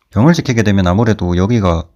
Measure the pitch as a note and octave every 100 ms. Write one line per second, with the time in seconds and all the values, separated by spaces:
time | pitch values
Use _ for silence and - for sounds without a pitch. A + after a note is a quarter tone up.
0 | _ G2 C#3 E3+ - A2+ G#2+ G2 F2+ F#2+
1 | A#2 G#2 F2 F2 G2 A#2+ F#2+ E2 -